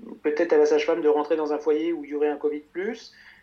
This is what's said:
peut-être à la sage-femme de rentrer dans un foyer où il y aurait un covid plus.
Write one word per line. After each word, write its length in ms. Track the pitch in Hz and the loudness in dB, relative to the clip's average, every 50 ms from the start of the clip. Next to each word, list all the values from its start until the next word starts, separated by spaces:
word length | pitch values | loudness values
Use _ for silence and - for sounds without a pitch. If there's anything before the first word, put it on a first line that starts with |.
| - - - - - | -16 -18 -14 -6 -4
peut-être 300 | 151 151 - 175 165 165 | -2 0 0 2 2 4
à 60 | 151 | 4
la 80 | 151 | 6
sage-femme 360 | 151 156 147 - - 165 165 156 | 6 4 2 2 2 0 0 2
de 60 | 151 | 2
rentrer 280 | 147 151 147 - 165 | 2 2 2 0 -2
dans 160 | 156 156 147 151 | -2 -2 -2 -4
un 60 | 147 | -4
foyer 340 | - 156 151 151 160 170 170 | 0 0 0 0 0 -2 -4
où 120 | 156 143 | -6 -6
il 60 | 139 | -8
y 40 | 147 | -4
aurait 140 | 147 151 151 | -2 0 0
un 80 | 147 | -2
covid 240 | 143 - 147 147 147 | 0 -2 -4 -4 -4
plus. 520 | 147 _ - 175 185 214 254 - - - - - - - - _ | -10 _ -10 -8 -6 -6 -6 -8 -12 -20 -20 -20 -20 -20 -20 _